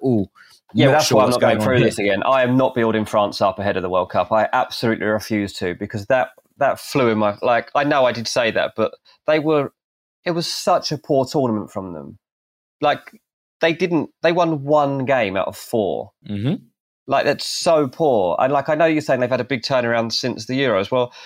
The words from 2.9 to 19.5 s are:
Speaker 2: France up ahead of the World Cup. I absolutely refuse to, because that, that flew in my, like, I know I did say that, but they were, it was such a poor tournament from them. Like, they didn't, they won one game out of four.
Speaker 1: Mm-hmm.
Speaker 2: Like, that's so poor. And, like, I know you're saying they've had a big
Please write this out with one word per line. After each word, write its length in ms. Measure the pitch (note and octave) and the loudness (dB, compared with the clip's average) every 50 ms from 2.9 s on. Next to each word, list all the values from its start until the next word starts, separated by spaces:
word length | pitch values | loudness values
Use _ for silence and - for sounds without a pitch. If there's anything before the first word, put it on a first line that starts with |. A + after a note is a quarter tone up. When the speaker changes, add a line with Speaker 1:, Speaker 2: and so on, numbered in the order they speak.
| A2 A2 G#2+ | 2 0 -2
Speaker 2:
France 380 | - - A2 G#2 G2+ - - A2 | 0 0 0 0 0 0 0 0
up 160 | G2 F#2 - | 0 0 0
ahead 180 | G2 G2+ G2 | -2 -2 -2
of 60 | F#2+ F2+ | -2 -2
the 80 | F2+ | 0
World 200 | F2+ F2+ F2+ - | 0 0 0 0
Cup. 220 | - G2 F2+ - A2+ | 0 -2 0 2 2
I 160 | A2 G#2+ - - | 2 2 2 2
absolutely 520 | B2+ - - - - - A#2 A2+ - - | 0 -2 -2 -4 -2 0 0 0 0 0
refuse 460 | G#2+ G#2+ G#2+ - - A2+ G#2 G2+ G2 - | -2 -2 -2 -2 -2 -2 -2 -2 -2 -6
to, 200 | - G#2 F2+ F2 | -6 -6 -6 -6
because 320 | - G#2 G2+ - G#2+ G2+ | -6 -8 -8 -8 -6 -4
that, 240 | - C3 B2+ - - - _ _ _ _ | -2 0 0 -2 -4 -8 _ _ _ _
that 240 | - C#3+ C3 G2 - | -2 -2 -2 -2 -4
flew 280 | - - - D3 B2+ A#2 | -6 -6 -2 0 0 2
in 100 | A2 G#2+ | 2 0
my, 180 | G#2+ G#2 G2+ - - | 0 -2 -2 -2 -2
like, 280 | B2 A#2+ A#2 A2+ - - | 0 0 0 -2 -2 -4
I 100 | C3+ C#3+ | -2 -2
know 220 | C#3+ D3+ C#3+ C3 | 0 2 2 2
I 60 | B2 A2 | 0 0
did 140 | A#2+ A2+ | -2 -6
say 240 | - - C3+ A#2+ A2+ G#2 | -6 -2 -2 0 0 0
that, 200 | F#2+ D#2 - - | -2 -2 -2 -2
but 200 | - A2 - - - _ _ _ _ - | -2 -4 -4 -4 -8 _ _ _ _ -2
they 120 | - D3+ D#3 | 0 0 0
were, 340 | C#3+ D#3 D#3 D3 C#3 - _ _ _ _ _ _ _ _ _ _ - | 2 2 0 0 0 -2 _ _ _ _ _ _ _ _ _ _ -6
it 60 | F3+ | -4
was 160 | E3+ E3+ D#3+ | -4 -4 -4
such 460 | - - - - - F3+ D3+ - - D#3 | -6 -6 -4 0 0 0 0 0 -2 -6
a 60 | C#3 | -6
poor 280 | - - D3+ C3+ C3 | -4 0 0 0 0
tournament 440 | C3 - D#3+ C3+ A#2+ A2 G#2 F#2+ - | 0 0 -2 0 0 -2 -2 -4 -8
from 220 | - G2+ F#2+ F#2+ F2 | -10 -10 -10 -10 -12
them. 260 | D#2 C#2+ D2 F#2+ - _ _ _ _ _ _ _ _ _ _ _ - | -12 -14 -16 -18 -20 _ _ _ _ _ _ _ _ _ _ _ -2
Like, 400 | D3+ D3 C#3 C3+ - - - - _ _ _ _ _ _ _ - | -2 0 0 -2 -6 -18 -20 -20 _ _ _ _ _ _ _ -2
they 140 | - E3 E3 | 0 0 0
didn't, 360 | E3 F#3 F3+ F3 D#3 C3 - _ _ - | 0 -2 0 0 0 -2 -2 _ _ 0
they 100 | E3 E3+ | 0 2
won 320 | F3 F3 E3 D#3+ C#3+ C3+ | 2 2 0 0 -2 0
one 400 | C#3 D3+ D3+ D3 C#3 C#3 C3+ C3 | 2 2 2 2 2 0 -2 -2
game 320 | A#2+ C#3 B2+ A2+ G2 F#2 | 0 0 0 0 0 0
out 120 | G2 - - | -2 -2 -4
of 80 | G2+ | -6
four. 560 | - - - - A#2 G#2 F2+ D2 A1+ A1+ - _ _ - | -10 -10 -4 -2 -2 0 0 -2 -4 -6 -10 _ _ -12
Speaker 1:
Mm-hmm. 380 | - G#2 G2+ G#2 C3 F#3 C#4 - _ _ _ _ _ _ _ _ - | -8 -6 -4 -2 -2 -2 -4 -6 _ _ _ _ _ _ _ _ -2
Speaker 2:
Like, 160 | C3 C3+ - | 0 0 2
that's 220 | - C#3 - - | 0 0 -2 -4
so 420 | - - - - F3 E3 D#3 D3 C3 | -8 -6 -2 0 2 4 4 2 0
poor. 480 | - - E3 D3 B2+ G#2+ F#2+ F2 E2 - | -2 0 2 2 2 4 2 2 0 0
And, 140 | - C3 C#3+ | 0 0 0
like, 160 | C#3+ C3+ - | 0 0 0
I 80 | D#3 | 0
know 100 | D3+ E3+ | 2 2
you're 140 | D#3+ D#3+ D3+ | 2 2 0
saying 180 | - - C#3+ B2 | 0 0 0 0
they've 100 | B2+ A#2+ | 0 0
had 120 | C3 B2 | 0 -2
a 40 | A#2+ | -2
big 180 | - | -2